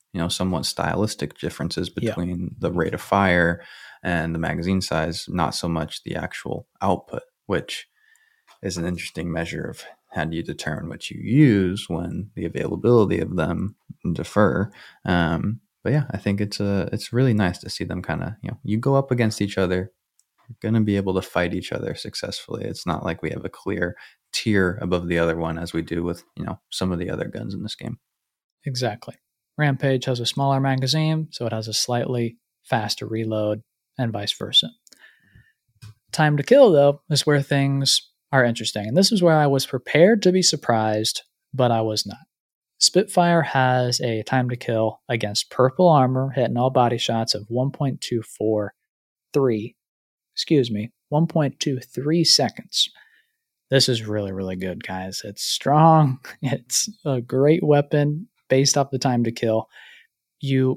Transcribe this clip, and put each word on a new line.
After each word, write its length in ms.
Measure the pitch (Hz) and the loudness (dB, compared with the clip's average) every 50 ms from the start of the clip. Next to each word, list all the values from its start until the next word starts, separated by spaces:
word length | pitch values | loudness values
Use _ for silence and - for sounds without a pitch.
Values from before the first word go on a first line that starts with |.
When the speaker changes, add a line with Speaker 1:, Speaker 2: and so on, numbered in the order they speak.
| _ _ - | _ _ -6
Speaker 1:
you 60 | 90 | -4
know, 80 | 82 82 | -4 -4
somewhat 360 | - - 92 92 90 76 - | -2 -2 -2 -2 -2 -2 -4
stylistic 720 | - - - 87 85 85 87 104 107 - - 76 76 - - | -4 -4 -4 -4 -2 -2 -2 -2 -2 -4 -6 -8 -8 -8 -8
differences 520 | - 80 - - 76 87 - 90 90 87 - - | -8 -8 -6 -6 -6 -6 -4 -4 -6 -6 -6 -4
Speaker 2:
Yeah. 140 | 117 110 | -4 -4
Speaker 1:
between 440 | - - 87 90 90 87 90 - - - | -4 -4 -4 -4 -4 -6 -6 -8 -8 -6
the 120 | 92 82 | -4 -4
rate 220 | 85 87 80 85 87 | -2 -2 -2 -2 -4
of 80 | - | -6
fire 600 | - - 101 98 98 95 87 87 85 85 85 85 - - - - - - - - | -4 0 2 2 4 4 4 4 4 2 2 -2 -6 -14 -20 -20 -20 -20 -18 -10
and 320 | - 90 87 82 80 82 82 | -6 -4 -2 -2 -2 -2 -4
the 60 | 82 | -4
magazine 400 | 82 80 82 85 82 92 95 92 | -4 -4 -4 -4 -2 0 0 0
size, 440 | 92 - - 80 80 85 82 - - - | -2 -2 -2 -2 -2 -2 -4 -6 -8 -6
not 280 | - 90 82 - - | -4 -2 -2 -2 -2
so 120 | - - 85 | -4 -4 -4
much 360 | 82 80 78 78 - - - | -2 -2 -4 -6 -8 -12 -10
the 120 | - - | -8 -8
actual 520 | 80 80 85 - - - - - - - _ _ - | -8 -8 -8 -10 -10 -10 -8 -8 -8 -10 _ _ -4
output, 420 | 98 98 90 - - - - - - - _ _ _ - | -2 0 0 -2 -4 -8 -12 -12 -12 -12 _ _ _ -4
which 400 | 98 80 - - - - - _ _ _ _ _ _ _ _ _ _ _ _ _ - _ | -4 -4 -4 -6 -10 -12 -14 _ _ _ _ _ _ _ _ _ _ _ _ _ -18 _
is 160 | - 98 87 87 | -10 -8 -6 -4
an 80 | 82 | -4
interesting 440 | 87 90 82 - - - 85 82 85 | -4 -4 -6 -8 -10 -10 -8 -6 -6
measure 340 | 82 85 85 85 - 78 - | -4 -6 -6 -6 -6 -8 -8
of 180 | - - - - - - _ _ _ - | -10 -10 -14 -18 -20 -20 _ _ _ -6
how 100 | - 78 | -4 -4
do 140 | 80 82 82 | -4 -4 -6
you 60 | 80 | -6
determine 440 | - 78 - - 80 76 76 76 78 | -8 -8 -10 -8 -6 -6 -6 -6 -8
what 220 | - - - - | -10 -12 -12 -12
you 100 | - - | -12 -10
use 680 | - 101 113 143 156 135 107 98 95 90 92 101 - - | -4 2 4 6 8 8 6 6 4 2 -2 -4 -6 -6
when 400 | 87 82 87 87 85 90 98 107 - | -6 -6 -4 -6 -6 -8 -8 -10 -8
the 100 | - 90 | -8 -8
availability 720 | 87 - - - - - - - 117 123 117 104 98 95 92 | -6 -4 -4 -6 -4 -4 0 2 4 6 6 6 4 2 0
of 160 | - - - | -2 -2 -2
them 400 | 87 78 87 85 87 92 101 - _ _ - - _ - 85 85 | -2 -2 -2 -2 -2 -4 -6 -8 _ _ -20 -18 _ -6 -4 -4
differ. 580 | 78 80 - - 104 107 90 65 87 101 - - - - - - _ - | -4 -6 -2 2 4 4 4 4 2 -2 -4 -6 -12 -20 -20 -20 _ -4
Um, 560 | 98 90 87 85 80 82 78 - 98 113 123 - _ _ _ - | 0 0 2 2 2 0 -2 -2 -4 -4 -6 -10 _ _ _ -4
but 80 | 95 | 0
yeah, 140 | 127 151 139 - | 0 0 0 -2
I 60 | - - | -4 -4
think 220 | - 104 98 98 | -2 -2 0 0
it's 220 | 107 98 - - | -2 -4 -4 -4
a, 260 | 101 101 101 98 - - - | -2 -2 0 0 -2 -2 -4
it's 180 | 110 - - | -6 -6 -4
really 220 | - 120 135 131 110 | 0 2 2 4 4
nice 240 | 107 101 87 87 - | 4 2 0 0 -4
to 100 | - - | -8 -12
see 140 | - - 98 | -10 -8 -8
them 180 | 90 90 90 | -6 -6 -6
kinda, 360 | 87 - 80 82 87 82 110 - | -6 -6 -4 -4 -4 -6 -8 -8
you 100 | - - | -10 -10
know, 60 | - - - | -10 -8 -6
you 140 | - 104 110 | -4 -4 -2
go 180 | 117 139 135 | 0 2 2
up 160 | 139 139 - | 2 2 2
against 300 | 135 123 120 107 107 - | 0 0 0 0 0 -2
each 160 | 104 98 - 95 | -4 -2 0 0
other, 340 | 95 87 90 92 92 - _ _ _ _ _ _ _ _ _ _ _ - | 0 0 0 -2 -4 -6 _ _ _ _ _ _ _ _ _ _ _ -20
you're 80 | 113 - - 110 | -16 -8 -4 0
gonna 100 | 113 113 107 | 2 2 2
be 140 | 107 101 101 | 2 2 2
able 160 | 98 98 92 | 0 0 0
to 60 | 92 | -2
fight 320 | 90 - - 90 87 87 - | -2 -2 0 0 0 0 -2
each 180 | 90 - - | -4 -6 -6
other 240 | - - - - - | -6 -6 -4 -6 -8
successfully. 720 | - - - - - - 95 - - - - - - - | -8 -10 -12 -10 -10 -8 -8 -8 -10 -10 -10 -10 -8 -6
It's 200 | 101 - - - | -8 -8 -8 -6
not 180 | 87 82 76 - | -4 -4 -4 -4
like 160 | 90 80 - - | -6 -6 -6 -6
we 60 | 76 | -8
have 140 | - - - | -6 -8 -10
a 40 | - | -12
clear 460 | - - - 92 98 92 87 87 - - - - - _ _ _ - | -12 -10 -8 -6 -4 -2 -4 -4 -6 -8 -16 -20 -20 _ _ _ -8
tier 440 | - - 113 104 98 92 90 85 - | -6 -2 0 2 4 4 2 0 -2
above 260 | - 90 92 87 87 87 | -2 -2 -2 -2 0 0
the 100 | 87 85 | 0 2
other 200 | 85 82 80 85 | 2 2 0 0
one 200 | 82 82 82 82 | -2 -4 -4 -6
as 140 | 85 85 - | -6 -6 -6
we 80 | 82 | -6
do 220 | 80 78 82 85 85 | -6 -4 -4 -4 -4
with, 200 | 87 87 - - _ _ | -4 -6 -8 -10 _ _
you 80 | - - | -10 -10
know, 140 | - - - _ _ | -8 -10 -10 _ _
some 220 | - - 92 92 | -8 -4 -2 -2
of 80 | 90 85 | -2 -2
the 100 | 87 - | -4 -4
other 180 | - - - - | -6 -6 -6 -8
guns 240 | - 104 113 110 98 | -8 -8 -10 -8 -8
in 100 | 92 98 | -8 -8
this 120 | 107 - | -10 -10
game. 220 | - - - 120 - _ _ _ _ _ _ _ _ _ _ _ _ - | -10 -10 -12 -12 -12 _ _ _ _ _ _ _ _ _ _ _ _ -10
Speaker 2:
Exactly. 500 | 147 127 123 127 117 104 - - - - _ _ _ _ _ _ _ _ - | -8 -6 -4 -4 -4 -4 -6 -12 -16 -18 _ _ _ _ _ _ _ _ 0
Rampage 480 | 151 143 135 131 - 139 135 127 - | 2 2 2 2 2 0 0 0 0
has 140 | 135 127 120 | -2 -4 -2
a 60 | 117 | -4
smaller 340 | - - 135 139 139 139 135 | -4 -2 0 0 2 2 2
magazine, 680 | 135 135 131 131 131 127 139 156 156 156 160 156 156 156 | 2 0 0 0 0 0 0 0 0 0 0 -2 -4 -6
so 140 | - - 123 113 | -8 -8 -6 -4
it 60 | 113 | -4
has 140 | 110 110 113 | -4 -6 -4
a 40 | 107 | -4
slightly 640 | - - - 123 120 120 127 127 123 117 117 117 - _ _ _ _ _ | -4 -2 -2 -2 -2 -2 -2 -2 -2 -2 -2 -4 -8 _ _ _ _ _
faster 440 | - 135 117 107 104 - - 110 107 | -2 -2 -2 -2 -2 -6 -6 -6 -6
reload 560 | 110 110 113 110 110 107 107 107 107 107 - _ _ _ _ _ _ - | -4 -4 -2 -2 -2 0 0 0 -2 -4 -6 _ _ _ _ _ _ -4
and 140 | 127 113 | -4 -4
vice 220 | 107 107 104 101 - | -4 -4 -4 -6 -6
versa. 360 | - - - - - - - - _ _ _ - - - - _ _ _ _ _ - - _ _ _ _ _ _ _ - - - _ _ _ | -6 -4 0 2 2 2 2 -2 _ _ _ -20 -20 -20 -20 _ _ _ _ _ -20 -20 _ _ _ _ _ _ _ -20 -20 -20 _ _ _
Time 260 | - - 156 151 147 143 | 0 2 2 4 4 2
to 60 | - | 4
kill, 280 | - 247 285 277 214 | 6 8 8 10 10
though, 300 | 165 143 143 143 143 143 _ - | 8 8 6 6 4 2 _ -2
is 160 | 151 139 - | -2 0 2
where 160 | 156 147 143 | 4 2 2
things 680 | 139 - 147 143 139 139 139 139 139 131 - - - - _ _ _ _ | 2 2 0 0 2 2 0 0 0 0 0 0 -2 -6 _ _ _ _
are 120 | - 135 127 | 2 4 4
interesting. 440 | 120 113 - 113 - - 107 104 110 | 4 2 -2 -4 -6 -6 -6 -4 0
And 100 | 123 175 | 2 2
this 140 | 202 214 | 4 4
is 100 | 233 190 | 4 4
where 160 | 175 170 160 156 | 4 4 6 6
I 80 | 147 143 | 4 4
was 180 | 139 135 - - | 2 2 0 -2
prepared 560 | - 127 - - - 147 170 202 233 208 - | -4 -6 -4 0 4 6 6 6 6 6 4
to 80 | 180 | 4
be 100 | 180 190 | 4 4
surprised, 800 | 175 - - 147 - - 117 110 110 110 107 107 110 - - - - _ _ _ _ _ - | 4 2 0 0 0 0 2 2 2 2 0 0 -2 -2 -4 -6 -10 _ _ _ _ _ -2
but 180 | 131 127 120 | 0 2 2
I 100 | 117 113 | 2 2
was 240 | 110 110 110 107 - | 0 -2 -2 -4 -6
not. 120 | 101 - - - _ _ _ _ _ _ _ _ _ _ - | -8 -10 -16 -18 _ _ _ _ _ _ _ _ _ _ -2
Spitfire 640 | - - - 180 208 - - 180 175 175 175 170 143 | 0 2 4 2 2 2 4 4 4 6 4 4 2
has 580 | - - 135 131 127 127 127 127 123 120 - | 2 2 2 2 2 2 2 0 0 -2 -2
a 220 | - 120 113 110 107 | -2 -2 -2 -4 -2
time 260 | - - 131 123 123 | -2 0 0 0 0
to 60 | 123 | -2
kill 440 | 120 - - 117 110 110 110 - - _ - | -4 -4 -2 0 0 0 0 -2 -4 _ -4
against 440 | 123 117 110 104 101 - - - | -4 -2 -2 -2 -4 -4 -6 -2
purple 360 | - - 127 131 - - 185 175 | 2 2 2 4 4 4 4 6
armor, 440 | 156 143 127 127 131 131 135 135 | 6 6 6 4 2 0 -2 -2
hitting 260 | 123 139 120 113 117 120 | 0 0 0 0 0 0
all 140 | 123 131 | 0 2
body 260 | 123 131 123 117 117 113 | 4 4 4 2 2 0
shots 360 | - - 117 113 113 - - | -2 -2 -2 0 -2 -2 -4
of 100 | 101 107 107 | -6 -6 -4
one 200 | 117 123 127 139 | -2 -2 -2 -2
point 300 | - - 147 135 120 - | -2 -2 -2 -2 -2 -4
two 220 | - - 123 117 110 | -6 -4 -4 -4 -6
four 500 | - - - 107 110 110 107 104 101 - _ _ _ _ _ _ _ _ _ _ _ | -6 -8 -4 -2 0 0 0 -2 -4 -8 _ _ _ _ _ _ _ _ _ _ _
three, 440 | - 147 135 127 113 107 107 123 - _ _ _ _ _ _ _ _ _ _ _ _ | 0 2 2 2 2 0 -2 -6 -12 _ _ _ _ _ _ _ _ _ _ _ _
excuse 360 | - - - 165 143 127 120 | -8 -2 2 2 2 2 2
me, 200 | 110 101 107 117 - _ _ - | -2 -4 -6 -8 -10 _ _ -2
one 180 | 147 151 170 165 | 0 0 0 2
point 320 | - 165 147 139 - - | 2 0 0 0 -2 -4
two 200 | - 151 135 127 | -4 -4 -4 -4
three 440 | - - - - 135 147 160 175 160 | -6 -10 -10 -6 -2 0 2 2 4
seconds. 640 | 151 - - 135 110 - - - - - - - - - - - _ _ _ _ _ _ _ _ _ _ _ _ - | 4 4 2 2 0 -4 -8 -12 -6 -2 -2 -2 -2 -4 -10 -20 _ _ _ _ _ _ _ _ _ _ _ _ 2
This 180 | 131 135 123 - | 2 4 4 4
is 180 | 123 113 110 107 | 2 -2 -2 -4
really, 240 | 107 107 101 98 | -4 -4 -4 -4
really 240 | 95 95 95 92 92 | -6 -6 -6 -6 -6
good, 280 | 92 92 95 87 - - | -6 -6 -6 -6 -8 -8
guys. 380 | - 92 92 92 95 95 - - | -8 -8 -8 -8 -8 -10 -10 -12
It's 200 | 101 101 - - | -12 -12 -10 -6
strong. 760 | - - - - 139 143 151 160 165 160 160 151 135 131 - - - | -6 -6 -4 0 2 4 6 6 8 8 6 6 4 0 -4 -8 -16
<laughs> 100 | - - | -12 -8
It's 480 | - - - - - - - - - - 208 _ - | -6 -4 -4 -6 -6 -4 -4 -4 -4 -4 -8 _ -4
a 160 | 151 131 123 | -4 -2 -2
great 420 | 120 123 131 131 139 147 160 - - | -4 -2 0 2 4 4 4 4 4
weapon 640 | 147 147 143 143 - - 147 147 147 147 160 196 - _ _ _ - | 4 4 4 2 2 2 2 2 2 0 -2 -6 -12 _ _ _ 2
based 260 | 131 135 139 139 - 143 | 2 4 4 4 2 0
off 120 | 139 139 | 0 0
the 80 | 139 131 | -2 -2
time 240 | - 135 123 120 117 | 0 0 2 2 0
to 60 | 117 | 0
kill. 380 | 117 - - 113 110 110 110 - _ - - - - - _ _ _ _ _ _ _ _ | -2 -2 0 0 0 0 -2 -4 _ -20 -20 -20 -20 -20 _ _ _ _ _ _ _ _
You 340 | - 135 135 131 131 131 127 | -4 0 0 2 2 2 0